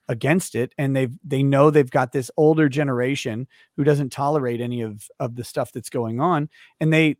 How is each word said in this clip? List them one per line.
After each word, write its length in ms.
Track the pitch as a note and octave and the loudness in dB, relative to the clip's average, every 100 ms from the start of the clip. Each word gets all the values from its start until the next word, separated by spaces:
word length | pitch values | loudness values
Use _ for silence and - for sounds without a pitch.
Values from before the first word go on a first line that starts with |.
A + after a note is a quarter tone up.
| - | -8
against 440 | A#2+ C3+ F3+ - | -4 0 0 -2
it. 200 | A2+ C3 - | -4 -4 -4
And 160 | C#3 | -2
they've, 240 | C3+ B2+ C3 | 0 -2 -4
they 200 | D3 C3+ | -4 0
know 260 | C#3 C#3 D3+ | 2 4 6
they've 200 | D3+ B2+ | 6 4
got 220 | C#3+ B2+ | 0 -2
this 180 | C#3 A#2+ - | -2 -4 2
older 320 | D#3 D#3 D3+ | 4 4 2
generation 800 | C3 C#3+ B2 B2 C#3 C3 A2 C3 _ _ - | 2 -2 0 -2 -2 -4 -8 -10 _ _ -2
who 80 | C#3+ | 2
doesn't 260 | C#3+ C3+ | 2 0
tolerate 480 | - C#3 D3+ B2+ A#2+ | -4 -2 0 -2 -4
any 220 | A#2+ A#2+ | -4 -4
of, 260 | A2 G#2+ - - | -6 -8 -16 -8
of 160 | C3+ A#2+ | -8 -8
the 80 | A2+ | -10
stuff 260 | - B2 | -6 -6
that's 180 | B2+ - | -8 -8
going 300 | C3 A2+ A#2 | -6 -4 -2
on. 300 | D#3+ D#3+ D3+ _ - - | 0 0 -4 _ -20 -4
And 100 | D#3 | 2
they, 240 | D#3+ D#3 C3+ | 4 2 0